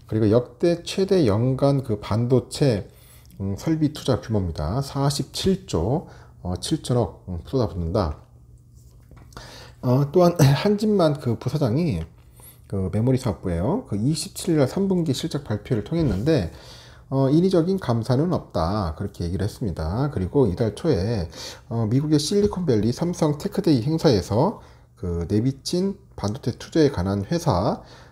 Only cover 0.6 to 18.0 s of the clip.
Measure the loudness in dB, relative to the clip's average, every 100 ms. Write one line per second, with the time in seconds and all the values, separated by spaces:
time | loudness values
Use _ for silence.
0.6 | 0 0 -4 -2 2 4 4 2 2 2
1.6 | 2 2 -2 -6 -2 -2 4 2 2 0
2.6 | 2 2 -4 -18 -20 -20 -20 -8 -6 -4
3.6 | -2 0 0 -2 -2 -2 0 -2 -2 -4
4.6 | -4 -4 -4 -2 -2 -2 -6 -4 -2 -2
5.6 | -2 -2 0 -2 -4 -20 -20 -12 -8 -6
6.6 | -4 -4 0 0 0 -4 -10 -10 -4 -2
7.6 | -2 -2 -2 0 0 -4 -14 -20 -20 -20
8.6 | -20 -20 -20 -20 -20 -20 -20 -20 -18 -20
9.6 | -20 -6 2 2 4 4 4 6 6 6
10.6 | 2 2 2 4 2 2 -2 -2 -2 0
11.6 | 0 2 0 -2 -6 -14 -20 -20 -20 -20
12.6 | -8 -4 -2 0 2 2 0 -4 -2 -2
13.6 | 0 -2 -4 -2 -2 -2 -6 -8 -2 2
14.6 | 2 0 0 0 0 -2 -4 -6 -4 -6
15.6 | -2 -4 -2 -2 0 0 2 0 0 -8
16.6 | -20 -20 -20 -20 -6 0 4 4 4 2
17.6 | 2 -2 0 -2